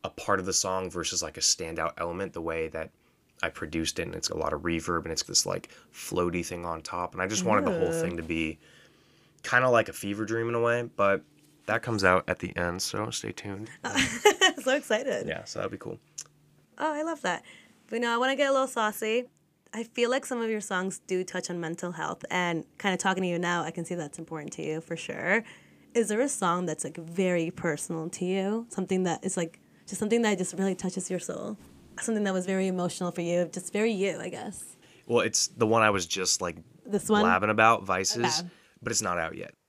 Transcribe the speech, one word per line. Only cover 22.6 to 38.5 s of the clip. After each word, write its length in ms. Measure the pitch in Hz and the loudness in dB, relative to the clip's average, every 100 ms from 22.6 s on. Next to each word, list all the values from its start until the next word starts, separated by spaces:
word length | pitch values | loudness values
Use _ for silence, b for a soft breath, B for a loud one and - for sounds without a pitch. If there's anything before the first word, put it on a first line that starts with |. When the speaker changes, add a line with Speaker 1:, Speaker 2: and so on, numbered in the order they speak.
| - _ | -4 _
Speaker 2:
kinda 180 | 202 185 | -2 0
talking 240 | 196 185 | 0 0
to 60 | 185 | 0
you 100 | 170 | 0
now, 240 | 175 175 | 0 0
I 80 | 156 | -2
can 140 | 165 | -6
see 100 | 165 | -6
that's 240 | 175 147 - | -6 -6 -10
important 340 | 160 160 151 | -10 -10 -10
to 80 | - | -8
you 180 | 151 156 | -4 -6
for 160 | 165 165 | -6 -8
sure. 480 | - - 165 214 226 B B B B | -8 -4 0 0 0 B B B B
Is 140 | 233 208 | 0 2
there 120 | 214 | 2
a 80 | 277 | 2
song 380 | - 185 175 180 | 2 2 2 0
that's, 180 | 156 | -4
like, 120 | 147 151 | -6 -8
very 520 | 160 170 185 175 165 | -6 0 4 4 0
personal 580 | - 170 147 - 165 160 | 0 -2 -2 -4 -4 -6
to 140 | - | -4
you? 420 | 180 190 190 220 233 | 0 0 0 -2 -4
Something 360 | - 185 185 | -6 0 2
that 200 | 180 165 | 2 0
is, 120 | 196 185 | -2 -2
like, 240 | 165 - b b - | -4 -8 b b -12
just 120 | 196 | -4
something 220 | 214 233 | 2 4
that 140 | 226 190 | 4 2
just 160 | 180 170 | -2 0
really 160 | 196 | 0
touches 340 | 185 185 190 - | 0 -4 -4 -4
your 100 | 180 | -6
soul? 360 | - - - 214 - - - - | -6 -8 -8 -10 -14 -20 -18 -8
Something 240 | - 220 | -2 0
that 100 | 202 | 2
was 120 | 185 180 | 0 0
very 200 | 190 190 | 0 0
emotional 440 | 185 175 - 180 | 0 -2 -2 -4
for 100 | 175 | -2
you, 240 | 170 175 170 | 0 2 0
just 260 | 180 - | -4 -6
very 200 | 202 220 | 0 0
you, 260 | 208 190 160 | 2 0 -2
I 80 | 170 | -6
guess. 480 | - - 190 - - B B - | -6 -8 -8 -16 -20 B B 2
Speaker 1:
Well, 140 | 117 | 4
it's 280 | 110 - - | 4 2 -2
the 180 | - 110 | 2 6
one 160 | 113 | 8
I 80 | 107 | 8
was 160 | 98 87 | 6 0
just, 340 | 95 92 - | -2 0 0
like, 140 | 90 85 - - | -2 -6 -16 -20
Speaker 2:
This 240 | - 202 - | -4 -4 2
one? 140 | 214 | 4
Speaker 1:
blabbing 280 | 90 92 104 | 6 6 4
about, 340 | 107 110 117 | 6 8 6
Vices, 560 | 95 92 95 117 165 160 | 2 0 0 0 0 0
Speaker 2:
Okay. 80 | 180 | -6